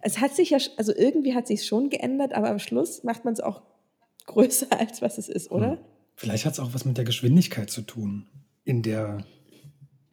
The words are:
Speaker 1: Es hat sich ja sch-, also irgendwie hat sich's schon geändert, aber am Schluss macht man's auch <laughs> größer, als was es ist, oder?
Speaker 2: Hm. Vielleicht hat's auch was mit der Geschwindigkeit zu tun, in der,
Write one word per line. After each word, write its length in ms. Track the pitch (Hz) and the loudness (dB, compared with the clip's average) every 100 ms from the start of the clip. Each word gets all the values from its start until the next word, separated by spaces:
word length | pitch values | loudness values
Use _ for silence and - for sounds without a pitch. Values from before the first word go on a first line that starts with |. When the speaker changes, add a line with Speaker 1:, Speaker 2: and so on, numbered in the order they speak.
Speaker 1:
Es 200 | 220 214 | -4 0
hat 160 | 269 277 | 0 2
sich 140 | 349 | 4
ja 80 | 277 | 4
sch-, 120 | - - | 2 -2
also 180 | 214 | -2
irgendwie 400 | - 247 311 262 | 4 4 4 0
hat 140 | 247 240 | 0 0
sich's 180 | 208 - | -4 0
schon 240 | 208 277 | 0 0
geändert, 420 | - 247 269 277 | -2 -2 0 0
aber 160 | - 214 | 0 0
am 120 | 208 | 0
Schluss 420 | - 233 339 - | -2 -2 -2 -4
macht 220 | 247 233 | -6 -4
man's 160 | 247 220 | -4 -2
auch 220 | - 202 _ _ _ | -4 -6 _ _ _
<laughs> 320 | _ _ _ - | _ _ _ -2
größer, 420 | - 254 - 262 - | 4 4 4 0 0
als 240 | 226 - | 0 -2
was 160 | 208 - | -4 -4
es 100 | - | -8
ist, 220 | - - | -8 -4
oder? 220 | 185 226 | 0 0
Speaker 2:
Hm. 60 | 330 - _ _ | -2 -10 _ _
Vielleicht 320 | - 117 104 156 | -10 -4 -2 -2
hat's 140 | - | -4
auch 140 | 127 | -6
was 100 | 127 | -4
mit 120 | 135 120 | -2 -2
der 80 | |
Geschwindigkeit 680 | 117 110 123 165 175 - 101 | -2 0 6 6 6 -2 -6
zu 120 | - | -8
tun, 460 | 107 117 101 101 - - _ _ | -10 -6 -6 -6 -10 -20 _ _
in 200 | - 120 | -2 0
der, 440 | 113 107 104 101 - - _ - - _ - _ _ | 0 -2 -4 -6 -10 -18 _ -20 -20 _ -20 _ _